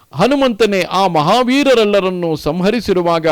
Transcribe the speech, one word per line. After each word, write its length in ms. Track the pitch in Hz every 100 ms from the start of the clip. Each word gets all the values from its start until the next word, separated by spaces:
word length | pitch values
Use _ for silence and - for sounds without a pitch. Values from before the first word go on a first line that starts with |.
| _
ಹನುಮಂತನೇ, 680 | 127 208 285 269 214 226 196
ಆ 260 | - 185 190
ಮಹಾವೀರರೆಲ್ಲರನ್ನೂ 1300 | 160 151 226 247 269 277 240 214 202 185 180 170 156
ಸಂಹರಿಸಿರುವಾಗ 920 | - 170 185 240 202 180 170 165 160